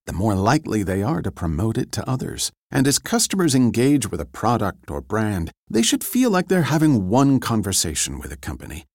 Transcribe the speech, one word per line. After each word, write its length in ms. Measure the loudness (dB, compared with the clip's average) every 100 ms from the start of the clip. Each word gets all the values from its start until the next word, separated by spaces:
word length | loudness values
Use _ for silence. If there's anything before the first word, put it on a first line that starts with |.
| -10
the 80 |
more 200 | -2 0
likely 480 | 2 2 0 0 -2
they 200 | -2 -2
are 180 | -2 -2
to 100 | -4
promote 460 | -4 -4 -2 -2 -2
it 160 | -4
to 180 | -6 -4
others. 400 | -4 -6 -6 -8 _ _
And 160 | 0 2
as 100 | 0
customers 560 | -2 -2 0 0 2
engage 560 | 4 4 4 2 2 0
with 100 | -8
a 60 | -8
product 640 | -4 0 0 0 -4 -8
or 120 | -8
brand, 500 | -4 -2 0 -2 -4 -10 -2
they 140 | 0
should 200 | 2 0
feel 280 | 0 0 2
like 180 | 2 2
they're 140 | 0
having 480 | 2 4 4 4 4
one 280 | 4 4 2
conversation 800 | 2 0 0 -2 -2 -4 -6 -6
with 140 | -12
a 40 | -12
company, 500 | -10 -10 -10 -12 -16